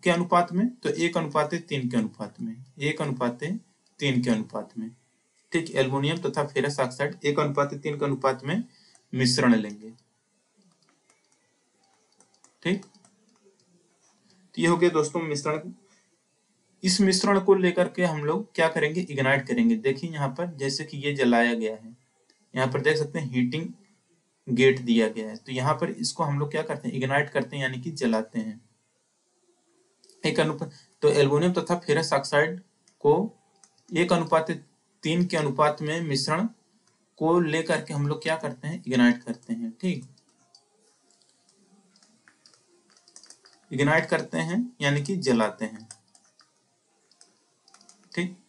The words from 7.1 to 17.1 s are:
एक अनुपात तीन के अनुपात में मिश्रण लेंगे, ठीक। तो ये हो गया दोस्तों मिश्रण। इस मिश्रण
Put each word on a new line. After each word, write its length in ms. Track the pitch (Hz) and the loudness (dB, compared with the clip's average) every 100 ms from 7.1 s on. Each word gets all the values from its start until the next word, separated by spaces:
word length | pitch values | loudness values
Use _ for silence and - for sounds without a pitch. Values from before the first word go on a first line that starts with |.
| - | -4
एक 160 | 143 147 | -2 0
अनुपात 340 | 147 143 143 147 | -2 -2 -4 -4
तीन 220 | 156 147 | -8 -4
के 60 | |
अनुपात 400 | 147 135 135 131 | -4 -2 -2 -2
में 180 | 139 190 240 _ _ _ _ | -4 -4 -4 _ _ _ _
मिश्रण 420 | 123 127 127 127 | 0 2 2 4
लेंगे, 360 | 110 107 104 110 117 _ _ _ _ _ _ 175 _ _ _ _ _ _ _ _ _ _ _ _ _ _ _ _ _ _ _ | 4 0 -10 -18 -20 _ _ _ _ _ _ _ _ _ _ _ _ _ _ _ _ _ _ _ _ _ _ _ _ _ _
ठीक। 220 | 165 190 | -4 -4
तो 1800 | - _ _ _ _ _ _ _ 180 175 _ _ _ _ _ _ _ - | -6 _ _ _ _ _ _ _ _ _ _ _ _ _ _ _ _ -2
ये 40 | 165 | 2
हो 100 | 165 | 4
गया 140 | 175 | 4
दोस्तों 300 | 160 147 175 | 2 0 -2
मिश्रण। 500 | 160 143 156 151 160 - _ _ _ _ _ _ _ _ _ _ | -4 -4 -4 -4 -8 -18 _ _ _ _ _ _ _ _ _ _
इस 180 | 185 180 | -2 4
मिश्रण 400 | 196 | 6